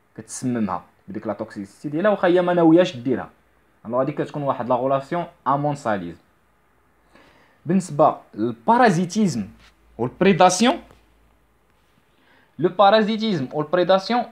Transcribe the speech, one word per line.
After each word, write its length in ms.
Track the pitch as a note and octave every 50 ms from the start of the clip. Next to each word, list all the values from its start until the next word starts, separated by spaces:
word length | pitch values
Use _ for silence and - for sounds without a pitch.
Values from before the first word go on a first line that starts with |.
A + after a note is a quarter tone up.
| _ _ _
كتسممها 680 | - A2 - - - - B2+ B2 A#2 G#2+ F#2 F#2 E2+ - _ _ _ _
بديك 200 | - F#2+ G#2+ -
لا 60 | A2 G2+
توكسيسيتي 560 | - A2+ - - G#2+ G2 - - _ - D3
ديالها، 220 | C#3+ D#3+ F#3 G#3+
واخا 160 | G3+ G3 -
هي 140 | F3+ E3+ F3+
ما 120 | F3 F3 F3+
ناوياش 440 | F3 E3+ D#3+ D#3+ F3 F#3 D#3 C3
ديرها. 320 | A#2+ A#2+ C3+ B2 G2+ - - _ _ _ _ _ _ _ _ _ _ -
الوغ، 160 | G#2 A#2 B2+
هادي 100 | C3+ D3
كتكون 300 | D3 - D3 - - D3+
واحد 280 | C#3+ C3+ C3 B2+ A#2 A#2
لا 60 | B2+
غولاسيون 500 | A#2+ B2+ C3+ C3+ C3+ C3+ - F3 F3 E3 - - _ _
امونساليزم. 760 | B2+ C#3 C#3+ C#3+ D3 C#3+ C#3 - A#2 G#2+ G2 F2 E2+ E2 - _ _ _ _ _ _ _ _ _ _ _ _ _ _ _ _ _ _ _ _ _ _ _ _ _ _ _ _ -
بالنسبه 520 | C#3+ F3+ F#3+ E3+ - D3 C#3+ D#3 B2+ - - - _ -
للبارازيتيزم 1120 | G2+ G#2+ B2 A2+ - - - A#3 B3 B3+ A3+ E3 E3 F#3 E3+ - G#3+ A3 F3+ B2+ A2+ G2 F#2 - - - _ _ _ _ _ _
والبريداسيون، 840 | - A2+ B2+ - - F3 F#3+ G3 D3+ F#3 F3+ F3+ - A3+ B3 E4+ - - - - _ _ _ _ _ _ _ _ _ _ _ _ _ _ _ _ _ _ _ _ _ _ _ _ _ _ _ _ _ _ _ _ -
لو 100 | D3 F#3
بارازيتيزم 760 | F#3 - G3+ G3 G#3+ A3 G#3+ G3 A3+ G#3 G#3+ A3+ G3 D3+ B2+ B2 -
والبريداسيون 680 | D3+ D3+ D3 - F3+ F3+ F3 F#3+ F#3+ - - A3+ B3 A3+ -